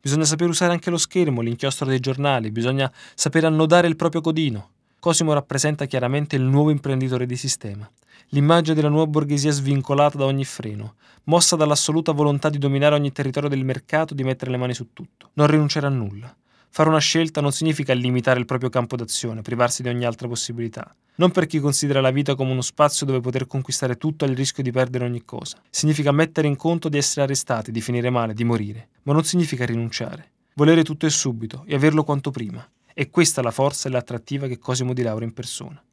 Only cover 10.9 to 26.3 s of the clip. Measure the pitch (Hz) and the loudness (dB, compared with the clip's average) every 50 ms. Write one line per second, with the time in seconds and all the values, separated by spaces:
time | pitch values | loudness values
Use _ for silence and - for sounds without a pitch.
10.9 | - _ _ _ _ _ _ - 156 170 165 - 180 160 151 151 147 143 - - | -16 _ _ _ _ _ _ 2 4 4 4 4 4 4 4 2 2 2 0 0
11.9 | 151 160 160 165 156 143 151 147 143 139 - 151 147 147 139 139 139 139 143 151 | 0 0 0 0 0 2 2 2 2 2 0 -2 -2 0 0 0 2 4 4 4
12.9 | 147 147 147 139 135 - 143 135 127 139 143 147 139 135 131 131 131 139 - _ | 4 4 0 -2 -2 -4 -4 -4 -2 -2 -2 -2 -2 -2 -2 -2 -4 -6 -6 _
13.9 | - 156 160 156 151 139 131 131 131 131 - 131 127 123 127 123 123 120 123 - | -2 -2 0 -2 -4 -4 -2 -2 -2 -4 -4 -6 -4 -2 -2 -4 -4 -6 -10 -16
14.9 | _ - 180 - _ _ - _ _ - 147 147 151 156 151 147 - 151 143 143 | _ -20 -20 -20 _ _ -20 _ _ 2 4 6 6 4 4 2 0 0 -2 0
15.9 | 139 127 113 101 101 101 113 123 - _ _ _ _ _ _ _ _ - 160 156 | -2 -2 -2 -4 -8 -10 -18 -18 -20 _ _ _ _ _ _ _ _ 2 4 4
16.9 | 156 156 147 - - 165 165 156 151 156 143 143 135 - 160 160 156 143 147 131 | 4 4 2 2 2 0 0 0 0 0 0 0 0 0 0 0 0 -2 0 0
17.9 | 135 123 123 123 123 127 123 135 131 123 123 123 127 127 123 127 - 127 120 113 | 0 0 0 0 0 0 2 2 2 2 2 -2 -2 -2 -2 -2 -2 -2 -2 -2
18.9 | - 127 117 107 - - - 120 113 110 101 - 120 117 123 120 - - 127 123 | -4 -6 -6 -6 -6 -6 -6 -6 -8 -8 -8 -8 0 2 2 2 2 -2 -4 -4
19.9 | 120 123 120 120 113 - 131 120 120 113 - - 120 117 117 113 113 113 - - | -2 -2 -2 -2 -4 -4 -8 -8 -6 -6 -8 -8 -6 -6 -8 -8 -8 -12 -16 -16
20.9 | _ _ _ _ _ - 170 180 180 185 165 156 - 156 139 147 139 - - 143 | _ _ _ _ _ 2 2 4 4 2 0 0 0 -2 0 0 0 0 0 0
21.9 | 143 139 131 131 131 139 143 139 139 131 135 131 131 131 123 - - - 151 147 | 0 2 2 2 2 2 0 0 0 -2 0 -2 -2 -2 -4 -6 2 2 2 2
22.9 | - - - 139 131 127 120 127 117 131 135 - - 143 131 - 135 - - 127 | 2 0 -2 -2 -2 -2 -2 -2 -4 -4 -4 -4 -6 -8 -6 -4 -6 -4 -2 -2
23.9 | 123 117 - 156 156 156 151 139 131 123 135 135 - - 135 127 120 131 127 123 | -4 -2 -2 -4 -2 0 0 0 0 0 -2 -4 -4 -4 -4 -2 0 0 0 0
24.9 | 127 123 123 123 120 120 - - - 120 - - - _ _ _ - - - 151 | 0 -4 -4 -4 -6 -8 -10 -12 -14 -12 -12 -12 -16 _ _ _ -6 0 0 2
25.9 | 156 147 147 143 139 147 160 156 | 2 2 2 2 4 2 2 2